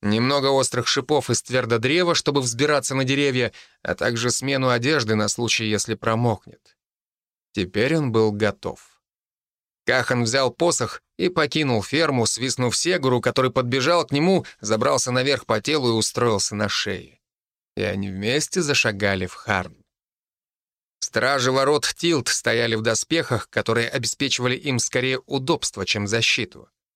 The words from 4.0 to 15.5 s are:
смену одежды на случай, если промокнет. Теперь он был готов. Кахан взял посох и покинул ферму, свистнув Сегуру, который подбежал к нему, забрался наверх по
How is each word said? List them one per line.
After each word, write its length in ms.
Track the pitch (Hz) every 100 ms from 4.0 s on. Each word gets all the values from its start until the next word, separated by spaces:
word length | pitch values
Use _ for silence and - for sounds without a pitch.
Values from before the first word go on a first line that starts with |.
| 110 117 120
смену 380 | - 135 135 131
одежды 460 | 120 123 156 110
на 140 | 107 104
случай, 360 | - 117 - 110
если 280 | 104 -
промокнет. 840 | 107 113 113 120 101 - - _ _ _ _ _ _ _ _ _
Теперь 440 | 104 90 98 127 160
он 160 | 139
был 200 | 110 110
готов. 480 | 104 107 101 - - - _ _ _ _ _ _ _ _ _ -
Кахан 380 | 127 - 123
взял 260 | 117 135 127
посох 520 | - 170 - 113 - - -
и 120 | 180
покинул 540 | 180 151 156 143 113
ферму, 440 | 95 143 160 127 110
свистнув 500 | - 127 123 123 -
Сегуру, 440 | 165 180 131 123
который 300 | 123 123 127
подбежал 540 | 131 120 131 131 175 156
к 60 |
нему, 320 | 143 170 185 - -
забрался 500 | 107 110 131 135 127
наверх 360 | 123 135 131
по 140 | -